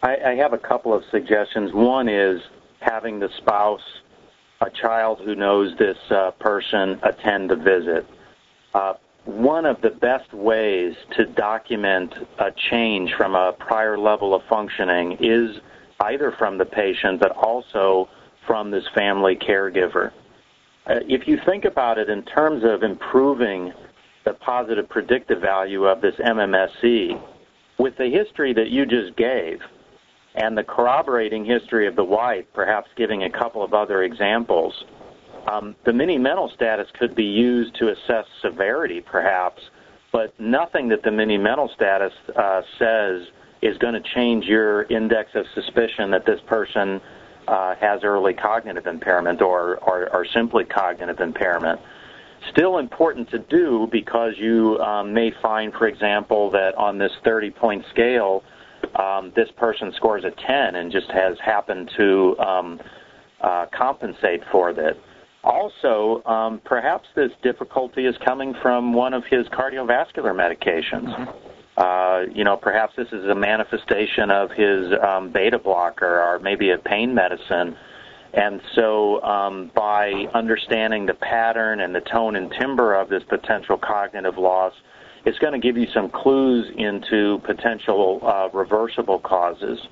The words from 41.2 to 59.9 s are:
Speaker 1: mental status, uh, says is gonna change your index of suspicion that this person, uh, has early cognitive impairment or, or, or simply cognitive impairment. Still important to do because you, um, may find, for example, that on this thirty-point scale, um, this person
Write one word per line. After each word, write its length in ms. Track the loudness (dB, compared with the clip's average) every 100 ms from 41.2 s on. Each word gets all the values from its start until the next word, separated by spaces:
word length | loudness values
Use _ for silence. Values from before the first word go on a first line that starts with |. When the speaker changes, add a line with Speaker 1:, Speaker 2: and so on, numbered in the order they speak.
| 0 2
Speaker 1:
mental 320 | 2 0 -2 0
status, 380 | 0 2 0 -6 -8 0
uh, 260 | 2 0 -2 -2
says 500 | 0 2 0 -2 -8 -20 -20 _
is 160 | -2 0
gonna 220 | -2 -2 -6 0
change 300 | 2 2 2
your 380 | 2 4 2
index 480 | 0 -2 2 0 0
of 120 | -4 -4 -6
suspicion 560 | -2 0 0 -2 0
that 140 | 2 2
this 140 | 0 0
person, 540 | -2 0 -2 -2 -4 -8 -20 -20 -14 -2
uh, 260 | 0 0 0
has 280 | 0 2
early 300 | 2 2 2
cognitive 520 | 2 0 0 -2 -8 -6
impairment 560 | -6 2 2 2 2
or, 360 | 2 2 0 0
or, 300 | 0 0 0
or 120 | -2 0
simply 300 | 0 2 0
cognitive 560 | 0 -2 -2 -4 -6 -4
impairment. 600 | -4 -2 -2 0 -2 -4 -8 -20 -20 -20 -20 -20 -4
Still 260 | 0 0 0
important 520 | -4 0 0 0 -6
to 80 | -8
do 480 | 0 2 2 0 0
because 420 | -2 -2 -2 -2 -2
you, 400 | 0 4 4 2
um, 320 | 0 -2 -2
may 200 | 0 0 -2
find, 320 | -4 -2 -4
for 140 | -2 -2
example, 640 | 0 0 0 2 0 2
that 240 | 2 0 0
on 240 | -2 0
this 120 | -4 0
thirty-point 600 | 0 0 -2 -2 -2 -2 -4
scale, 540 | 0 2 4 2 -2 -4 -20 -20 -14 -8 -2
um, 380 | -2 -2 -2 -2
this 140 | -2 0
person 340 | -2 -2 -6